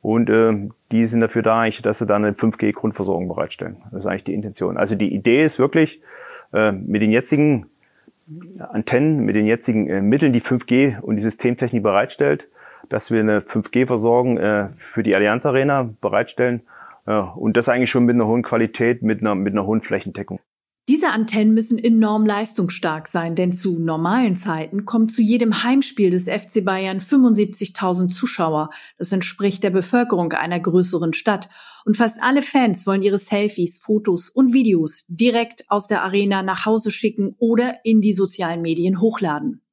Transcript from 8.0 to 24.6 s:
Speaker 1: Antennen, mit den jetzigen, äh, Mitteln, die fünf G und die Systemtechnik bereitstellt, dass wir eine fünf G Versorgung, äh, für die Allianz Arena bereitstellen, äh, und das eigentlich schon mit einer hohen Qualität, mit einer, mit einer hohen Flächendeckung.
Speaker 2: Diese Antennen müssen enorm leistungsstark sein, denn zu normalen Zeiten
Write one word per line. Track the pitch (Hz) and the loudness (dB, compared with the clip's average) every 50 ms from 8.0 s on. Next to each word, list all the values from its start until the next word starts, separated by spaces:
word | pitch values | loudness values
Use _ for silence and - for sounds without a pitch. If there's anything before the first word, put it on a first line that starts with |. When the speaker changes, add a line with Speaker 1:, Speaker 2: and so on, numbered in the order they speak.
| _ _ _ _ _ _ 156 170 180 170 - - | _ _ _ _ _ _ -20 -20 -20 -20 -18 -18
Speaker 1:
Antennen, | - - - 110 - - 120 123 143 156 156 143 | -16 -8 -6 -6 -4 0 0 2 2 2 2 2
mit | 113 101 101 | 0 2 2
den | 107 107 | 2 2
jetzigen, | 107 113 117 - - 113 110 98 - | 2 0 0 0 0 0 0 0 0
äh, | 90 98 | -2 0
Mitteln, | 98 104 123 135 160 143 120 | 2 2 2 4 4 2 2
die | 120 | 2
fünf | - - 131 120 - | 0 0 -2 -2 0
G | - 120 127 139 139 113 101 | 0 2 4 4 2 0 -4
und | - 117 110 | -4 -4 -2
die | 101 | 0
Systemtechnik | 104 113 - - - 120 123 - 131 117 - 117 101 | -2 -4 -4 -2 -2 -2 0 0 -2 -2 -2 0 0
bereitstellt, | 107 95 98 117 - - - 147 143 - 139 - _ _ _ - - - - - _ | 2 2 2 2 0 -2 0 0 2 2 0 -4 _ _ _ -20 -20 -20 -20 -10 _
dass | - 107 - - | -6 -6 -4 0
wir | 120 113 | 0 2
eine | 107 107 107 104 | 2 2 2 0
fünf | - - - 113 104 - | -2 -2 -4 -4 -4 0
G | - 123 131 | 0 0 2
Versorgung, | 127 127 110 107 117 117 123 123 127 120 | 2 0 0 2 2 2 4 2 2 0
äh, | 85 85 104 107 104 101 98 | 0 0 0 0 0 -2 -4
für | - - - - - 113 104 | -8 -16 -20 -8 -6 -4 0
die | 110 98 | 2 2
Allianz | 95 104 104 107 123 - | 4 4 2 2 0 0
Arena | 151 131 135 135 143 139 139 127 113 107 _ | 0 0 2 2 2 0 0 -2 -4 -8 _
bereitstellen, | - 101 - 104 117 - - - 123 123 120 117 _ _ - - - - - _ _ | -4 0 0 0 -2 -2 -2 -2 -2 0 -2 -4 _ _ -20 -20 -20 -20 -20 _ _
äh, | - 110 | -2 -2
und | 107 95 87 - - - 110 107 | -2 -2 -4 -8 -4 -4 0 0
das | 120 117 135 | 2 2 2
eigentlich | 120 123 127 117 | 2 2 0 0
schon | - 127 120 | 2 2 2
mit | 120 120 | 4 4
einer | 120 113 | 2 2
hohen | 107 117 120 113 | 2 0 -2 -2
Qualität, | - 117 113 113 110 - - 120 117 120 120 - | -2 0 0 0 -2 -2 0 0 0 0 0 0
mit | 110 110 101 | -2 -2 0
einer, | 104 107 104 | -2 -2 -2
mit | 95 98 101 98 | 0 -2 -2 -2
einer | 104 95 | -2 -2
hohen | 98 110 110 | -2 -2 -4
Flächendeckung. | - - - 98 - 98 - 98 98 - 95 95 _ _ _ _ _ _ _ _ _ | -2 -4 -6 -6 -6 -8 -12 -12 -12 -12 -12 -16 _ _ _ _ _ _ _ _ _
Speaker 2:
Diese | - 269 - 392 311 | 0 0 0 0 -2
Antennen | - 220 220 220 - 233 214 220 220 | -2 -2 -4 -2 0 2 2 4 2
müssen | 226 220 226 240 | 2 2 0 -4
enorm | 220 226 240 226 220 220 214 214 220 214 | 0 2 2 4 4 4 2 2 2 2
leistungsstark | 214 208 202 220 220 - - 185 180 180 - - 170 156 156 156 - | 2 0 0 -4 -4 -4 -4 -4 -4 -4 -4 -4 -4 -4 -4 -8 -6
sein, | - 175 165 165 165 | -6 -4 -4 -2 -2
denn | 160 180 180 180 | 0 0 0 -2
zu | 180 - 196 175 | -2 -2 -4 -2
normalen | 165 165 165 160 160 165 175 202 247 254 214 180 | -2 -2 -2 -2 -2 0 0 2 2 2 0 0
Zeiten | 180 - 202 165 160 | -2 -4 -6 -6 -6